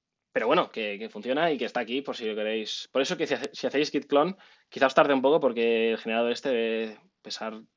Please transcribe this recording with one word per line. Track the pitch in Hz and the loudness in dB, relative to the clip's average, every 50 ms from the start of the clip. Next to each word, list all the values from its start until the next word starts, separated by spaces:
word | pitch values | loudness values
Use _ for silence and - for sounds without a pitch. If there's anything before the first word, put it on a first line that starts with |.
| _ _ _ _ _ _ - | _ _ _ _ _ _ -4
pero | 127 110 | -2 0
bueno, | - - 180 139 - | 2 2 2 2 0
que, | - 113 110 104 101 98 | -4 -6 -6 -6 -6 -8
que | 113 | -10
funciona | 110 - 107 104 120 131 147 170 170 | -12 -12 -8 -6 -4 0 0 0 0
y | 147 | 0
que | 120 123 | -2 -4
está | 107 - 123 | -4 -4 -6
aquí | 117 110 123 139 | -4 -4 -4 -6
por | 139 139 117 | -4 -6 -8
si | 120 117 | -6 -6
lo | 110 107 | -6 -4
queréis. | 107 107 107 110 110 107 - - - - - | -4 -2 -2 -2 -4 -4 -6 -8 -10 -10 -4
Por | - 127 | -2 0
eso | 135 - 180 | 0 0 -2
que | 147 160 | -4 -2
si | 139 139 | -2 -2
hace-, | 113 127 - - | -4 -4 -8 -6
si | - - | -6 -4
hacéis | 120 135 139 151 139 | -2 0 0 0 0
git | - 143 - | -2 -4 -2
clone, | - 143 143 156 180 190 - - - - _ _ | 2 2 4 4 2 0 -6 -14 -20 -20 _ _
quizá | _ - 127 156 | _ 0 2 2
os | 165 - | 4 6
tarde | 170 151 143 139 | 6 6 6 4
un | 131 | 4
poco | 127 135 156 165 | 4 4 4 4
porque | 143 123 113 117 117 117 117 113 113 113 | 4 2 2 2 2 4 4 4 2 2
el | 113 | 0
generador | 107 - 113 110 117 120 120 120 | 0 -2 -2 0 0 2 0 0
este | 113 - 139 | -2 -2 0
debe | 127 117 113 113 113 110 113 110 107 - _ _ _ _ | 0 0 0 0 -2 -2 -4 -6 -10 -14 _ _ _ _
pesar | - 110 - - 117 110 110 110 113 _ _ | -14 -12 -10 -8 -8 -10 -10 -12 -16 _ _